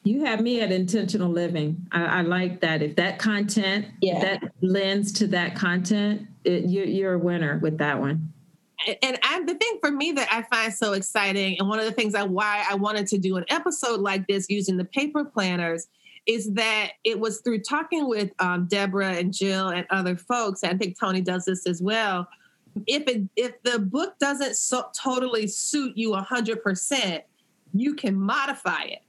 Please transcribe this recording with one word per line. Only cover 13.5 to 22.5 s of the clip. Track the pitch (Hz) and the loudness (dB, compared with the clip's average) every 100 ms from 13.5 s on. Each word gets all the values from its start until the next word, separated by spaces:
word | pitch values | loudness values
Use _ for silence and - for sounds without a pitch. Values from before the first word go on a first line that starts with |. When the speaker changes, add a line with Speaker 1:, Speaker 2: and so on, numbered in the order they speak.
| 311 330 302 247 220 | 0 0 -2 -2 0
Speaker 3:
like | 202 196 190 | 0 0 0
this | 196 185 | -2 0
using | 208 190 185 | -2 0 -2
the | |
paper | 180 - 294 294 | -2 -2 -2 -2
planners, | 285 220 185 175 170 165 - _ - - - | -4 -2 -2 0 -2 -4 -8 _ -20 -4 -2
is | 226 208 | 0 -2
that | 202 226 214 202 - | 0 2 0 -2 -2
it | 220 214 | -2 0
was | 220 214 | -2 -2
through | 247 220 | -2 -2
talking | 202 294 311 330 277 | -2 -4 -2 -2 0
with, | 214 196 - | 0 -2 0
um, | 185 175 | 0 0
Deborah | 175 202 196 190 190 | 0 2 2 0 0
and | 175 180 | 0 -2
Jill | 190 196 190 190 | 0 0 0 0
and | 175 175 | -2 0
other | 190 180 175 | 0 0 -2
folks, | - 247 214 190 | -2 0 0 -2
and | 175 | -2
I | 185 | 0
think | 196 180 | -2 -2
Tony | 202 185 | 0 0
does | 180 180 | 0 0
this | 185 185 180 | -2 -2 -2
as | 170 | -2
well. | 185 226 214 185 180 - _ | 0 0 0 -2 -6 -14 _